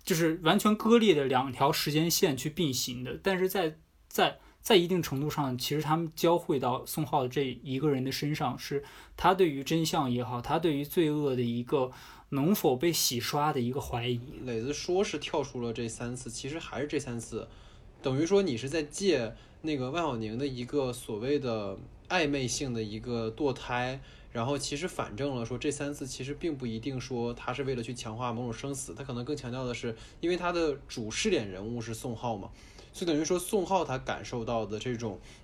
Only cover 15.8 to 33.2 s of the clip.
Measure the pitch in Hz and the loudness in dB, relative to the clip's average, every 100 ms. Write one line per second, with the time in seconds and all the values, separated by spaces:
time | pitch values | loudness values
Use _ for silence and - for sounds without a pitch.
15.8 | 117 - 120 127 123 - 139 160 - 110 | -6 -6 -8 -8 -10 -10 -8 -8 -8 -6
16.8 | 147 151 131 117 - 110 - - - - | -2 -4 -4 -8 -6 -8 -8 -16 -20 -20
17.8 | - - 135 131 165 196 185 117 135 160 | -20 -6 0 2 4 4 4 0 -2 -2
18.8 | 147 - 196 139 117 120 - - 156 143 | -4 0 2 2 0 -8 -18 -8 -4 -2
19.8 | 127 170 156 117 110 117 143 123 123 143 | -2 0 0 -2 -4 -2 -4 -4 -2 0
20.8 | 127 113 - 104 127 147 127 110 101 - | 0 -2 -6 -4 0 0 0 -2 -4 -8
21.8 | - - - 180 147 143 123 - 139 117 | -12 -16 -2 0 2 0 -2 -2 -2 -4
22.8 | 107 110 120 117 113 113 143 131 - 123 | -4 -6 -4 -2 -2 0 0 0 -2 -2
23.8 | 127 131 - - - 120 120 143 - 143 | -2 -4 -12 -20 -8 -4 -2 -2 -2 -4
24.8 | 180 - - 104 143 127 113 123 151 139 | -4 -4 -6 -4 -4 -2 -4 -4 -2 -2
25.8 | 143 143 131 - 131 143 175 135 127 113 | -4 -6 -8 -8 -8 -4 -4 -4 -4 -4
26.8 | 135 127 - 123 120 123 - 123 135 120 | -4 -6 -4 -2 -2 -4 -6 -4 -2 -2
27.8 | 117 120 117 110 123 117 123 113 139 135 | -4 -8 -8 -4 -4 -4 -4 -4 -6 -6
28.8 | - 170 131 120 120 147 123 127 127 117 | -8 -10 -8 -6 -4 -4 -4 -4 -4 -4
29.8 | 120 113 - - 170 175 175 170 160 135 | -4 -6 -12 -4 -2 0 0 2 0 0
30.8 | - 127 107 - 220 160 104 92 107 120 | -6 -8 -6 -2 2 2 0 -6 -6 -6
31.8 | 110 107 131 110 123 104 90 - - - | -6 -6 -6 -4 -4 -4 -8 -14 -20 -20
32.8 | - - 170 151 | -14 -6 0 2